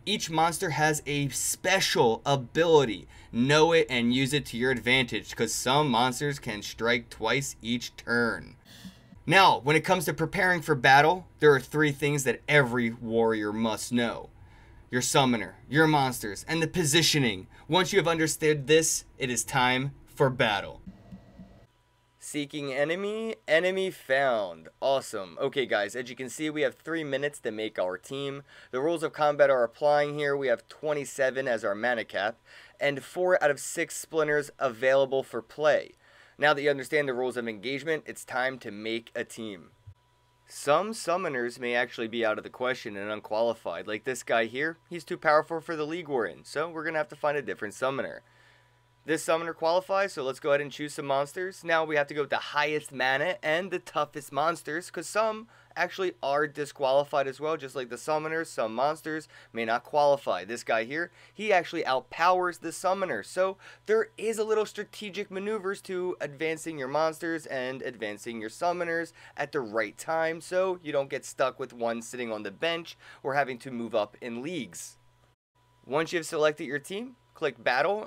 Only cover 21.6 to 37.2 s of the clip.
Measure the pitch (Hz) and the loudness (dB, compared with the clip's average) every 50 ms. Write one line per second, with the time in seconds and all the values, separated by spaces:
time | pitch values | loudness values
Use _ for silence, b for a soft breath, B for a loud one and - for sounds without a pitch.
21.6 | - _ _ _ _ _ _ _ _ _ _ _ - - - 151 143 143 151 151 | -20 _ _ _ _ _ _ _ _ _ _ _ -16 -8 -6 -6 -6 -6 -8 -8
22.6 | 143 139 127 139 147 156 170 185 202 202 214 220 226 226 220 - _ - 151 165 | -6 -4 -2 0 0 0 0 -2 -4 -6 -6 -6 -6 -8 -8 -10 _ 2 2 4
23.6 | 180 185 190 190 190 185 - - - - 131 139 139 131 120 107 98 90 82 80 | 4 2 0 0 -2 -4 -4 -8 -2 0 2 2 4 2 2 2 0 -2 -6 -12
24.6 | 80 78 - _ - 135 139 131 123 - - 101 95 87 80 - 135 135 - 143 | -16 -20 -12 _ 0 0 2 0 0 -4 -8 -8 -8 -10 -6 -4 -4 -2 0 0
25.6 | 123 101 113 104 101 101 107 127 127 123 123 - 131 123 - - 156 151 147 151 | 0 2 2 0 0 -2 -4 -8 -8 -8 -10 -10 -10 -10 -8 -6 -6 -4 -2 0
26.6 | 139 123 - - _ 160 165 165 156 143 135 135 143 147 143 - - 120 110 107 | 0 0 -2 -4 _ -6 -6 -4 -4 -4 -4 -2 -2 -4 -6 -6 -6 -6 -4 -4
27.6 | 110 110 - 104 92 92 92 - - - 135 139 139 139 139 139 139 B B B | -6 -4 -2 -2 -2 -2 -2 -6 -8 -10 -8 -6 -6 -8 -8 -10 -14 B B B
28.6 | B B - 131 139 165 170 151 160 139 - - 151 147 147 143 143 135 135 127 | B B -4 -2 0 0 0 0 -2 -6 -2 2 2 2 6 6 6 6 8 6
29.6 | 117 117 - - 147 147 147 147 147 147 147 151 147 143 143 143 139 127 117 - | 4 2 0 0 2 4 4 4 2 0 -2 -2 0 0 0 0 2 2 0 0
30.6 | - _ - - - 156 147 147 135 - - - 135 127 120 135 135 131 117 110 | -2 _ -16 -8 -4 -2 -2 -2 -4 -6 -2 0 0 0 0 0 -2 0 -2 0
31.6 | 113 104 101 104 117 123 123 110 101 - - 92 98 110 - - B B B B | 0 -2 -2 0 0 0 0 0 -4 -4 -4 -2 -2 -2 -2 -6 B B B B
32.6 | B B B B 135 143 139 135 131 - - 180 180 180 185 175 147 147 139 131 | B B B B -2 -2 -2 -2 -8 -8 -4 -2 2 2 4 4 4 2 2 0
33.6 | - - - 165 160 - - - - - 156 160 151 151 147 147 139 - - - | -6 -8 -4 -4 -4 -4 -6 -12 -12 -4 0 0 2 2 2 0 0 -4 -6 -4
34.6 | 139 131 113 110 131 131 135 139 139 127 135 135 123 - - 117 110 - - 143 | -2 -2 -2 0 2 4 4 4 4 2 0 -2 -2 -4 -8 -10 -10 -10 -6 0
35.6 | 151 151 127 101 - 90 - b b b b b b b b b 143 151 151 143 | 2 4 4 2 0 -6 -14 b b b b b b b b b 2 2 2 4
36.6 | 143 147 143 139 131 - 151 151 143 135 123 123 | 2 0 0 0 -2 -2 0 0 0 0 -2 -2